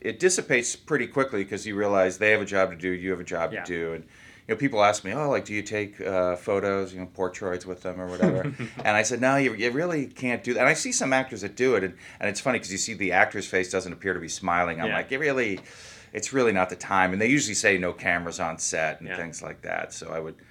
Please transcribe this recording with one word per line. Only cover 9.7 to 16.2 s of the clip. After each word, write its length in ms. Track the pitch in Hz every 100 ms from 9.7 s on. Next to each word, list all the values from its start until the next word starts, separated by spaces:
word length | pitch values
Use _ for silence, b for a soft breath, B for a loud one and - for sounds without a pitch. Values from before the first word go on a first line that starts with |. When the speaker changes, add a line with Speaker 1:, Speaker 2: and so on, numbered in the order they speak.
Speaker 1:
really 340 | 127 175 160 131
can't 380 | - 127 117
do 100 | 120
that." 60 | 117
And 100 | 131
I 60 | 156
see 160 | 254
some 220 | - 139
actors 280 | 131 131 110
that 140 | 98 -
do 180 | 131 110
it, 60 |
and, 120 | 92 87 B B
and 100 | 104
it's 100 | 101
funny 200 | 135 120
'cause 120 | 85
you 60 | 95
see 160 | -
the 180 | 101 95
actor's 340 | 90 104 104 92
face 240 | 95 92
doesn't 200 | 95 87
appear 220 | 80 98
to 60 | 87
be 100 | 82
smiling. 500 | - 92 87 87 82
I'm 100 | 85
Speaker 2:
Yeah. 80 | 98
Speaker 1:
like, 140 | -
"It 60 | 135
really, 440 | 147 131 113 95 B B B B B
it's 180 | 107